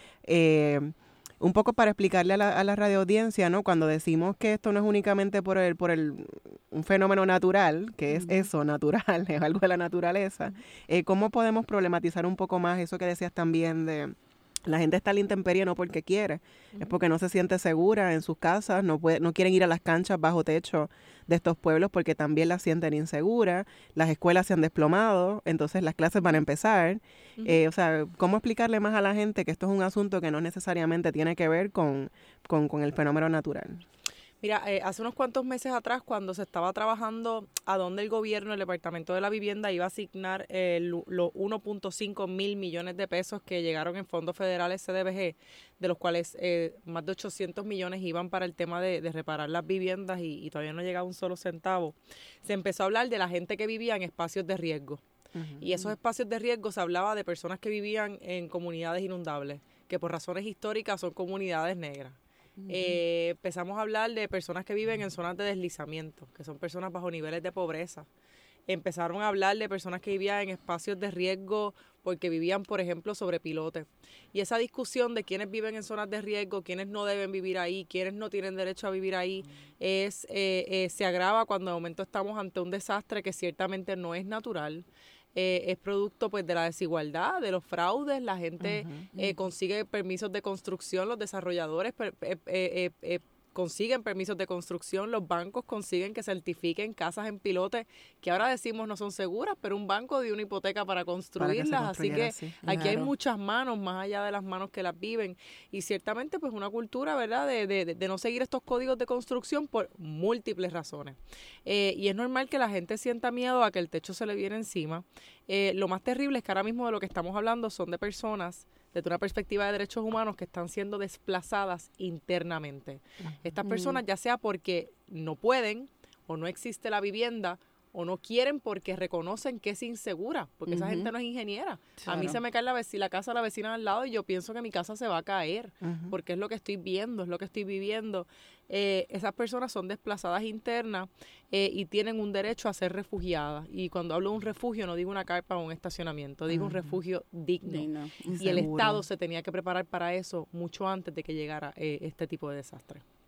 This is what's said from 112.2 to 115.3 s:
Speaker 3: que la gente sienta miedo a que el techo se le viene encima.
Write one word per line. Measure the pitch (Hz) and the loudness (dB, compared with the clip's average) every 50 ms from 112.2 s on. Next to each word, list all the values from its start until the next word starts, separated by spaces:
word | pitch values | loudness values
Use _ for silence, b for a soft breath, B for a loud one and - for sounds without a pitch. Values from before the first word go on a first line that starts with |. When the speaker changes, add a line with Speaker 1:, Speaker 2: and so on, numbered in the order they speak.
| 240 254 254 254 269 262 | 0 0 0 0 -2 0
Speaker 3:
que | - 277 | 0 2
la | 247 214 | 2 2
gente | 202 185 170 - 220 214 | 0 -2 -2 -4 -4 -4
sienta | - 247 240 233 - 247 | -2 -2 -2 0 -2 -2
miedo | 240 247 247 254 254 247 233 | -2 0 0 2 4 4 4
a | 208 | 4
que | - 185 | 4 0
el | 175 165 | -2 -2
techo | - 165 - - 185 | -2 -6 -6 -6 -8
se | - - | -6 -4
le | - 208 | -4 -2
viene | 208 202 196 208 | -2 -2 -4 -4
encima. | 220 220 - - 180 156 151 160 170 185 _ B B B B | -4 -6 -4 -4 -4 -4 -4 -4 -8 -8 _ B B B B